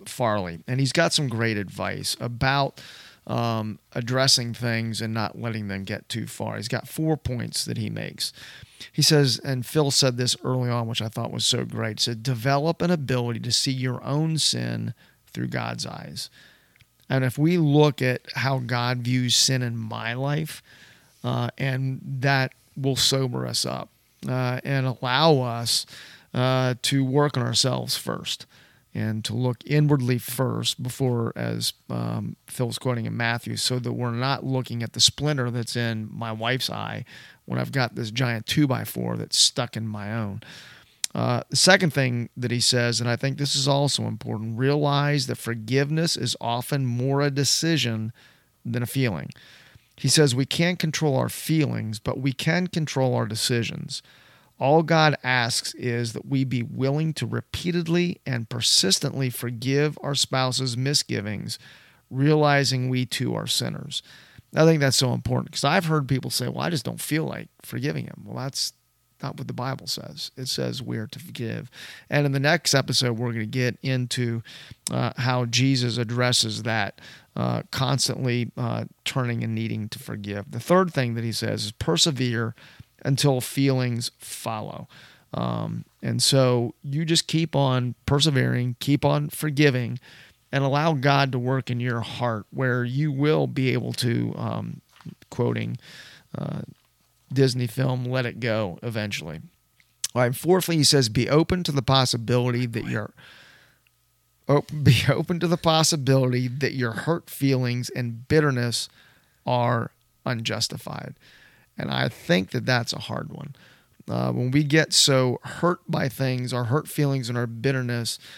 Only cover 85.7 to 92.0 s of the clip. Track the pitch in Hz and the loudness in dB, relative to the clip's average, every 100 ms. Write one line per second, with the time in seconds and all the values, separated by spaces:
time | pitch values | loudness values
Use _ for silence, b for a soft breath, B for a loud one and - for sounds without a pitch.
85.7 | 113 - _ 123 117 - 135 127 123 120 | -6 -10 _ -4 0 4 4 4 2 0
86.7 | - 139 143 165 165 - 160 165 139 139 | -6 -6 -4 2 2 2 0 0 2 2
87.7 | 127 123 - - 143 156 135 123 123 123 | 2 -2 -4 0 4 4 4 2 0 -2
88.7 | 120 - 143 143 147 147 - 156 139 147 | -4 0 2 4 2 -2 -4 -4 4 4
89.7 | 127 117 123 B B B B - 135 139 | 4 -2 -6 B B B B -4 0 2
90.7 | 143 160 147 139 139 139 127 123 131 - | 2 4 4 4 4 4 0 0 0 0
91.7 | 120 123 117 | -2 0 -2